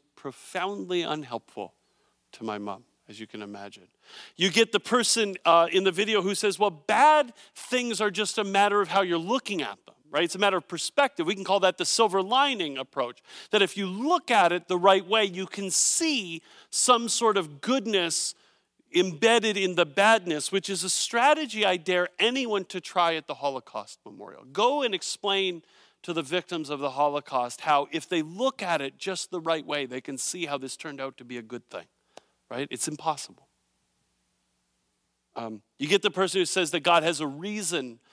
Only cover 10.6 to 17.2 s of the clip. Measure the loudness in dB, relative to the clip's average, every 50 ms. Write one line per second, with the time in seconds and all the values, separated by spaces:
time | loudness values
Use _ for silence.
10.6 | -2 -4 -8 -6 -6 -2 2 2 2 2 2 -2 -2 -2 -2 -4 0 0 2 4
11.6 | 4 4 2 2 -2 -2 2 2 2 4 4 0 0 2 2 2 2 2 0 -4
12.6 | -4 -6 -6 -8 -10 _ -4 -4 -4 -4 -6 _ _ -20 -20 -20 -8 0 2 2
13.6 | 2 2 0 -4 -6 -6 -4 -4 0 2 2 2 2 2 4 6 6 4 4 0
14.6 | -2 -2 -2 4 6 6 6 6 4 2 2 2 2 0 -2 -6 -8 -8 -6 -8
15.6 | -6 -2 0 0 2 2 0 0 0 0 0 -2 -4 -6 -10 -12 _ -18 -20 -20
16.6 | -16 -8 -4 0 4 4 4 4 2 0 -2 0